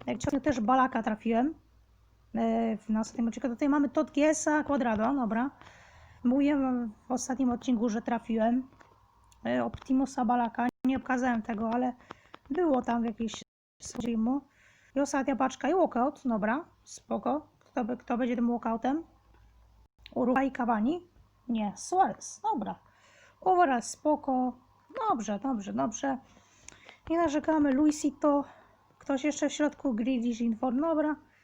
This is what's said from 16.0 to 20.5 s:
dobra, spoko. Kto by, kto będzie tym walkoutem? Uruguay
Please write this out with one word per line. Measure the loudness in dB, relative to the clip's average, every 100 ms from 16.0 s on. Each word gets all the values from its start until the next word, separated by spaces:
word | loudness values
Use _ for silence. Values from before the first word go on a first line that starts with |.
| 0 -2
dobra, | -2 0 0 -2 -6 _
spoko. | -20 -18 -6 -4 -2 -4 -4 _
Kto | _ -6
by, | -4 -6
kto | -4 -2
będzie | 0 0
tym | 0
walkoutem? | 0 -2 -2 -2 -2 -4 _ _ -20 -20 _ _ _ _ _ -10
Uruguay | -2 2 2 0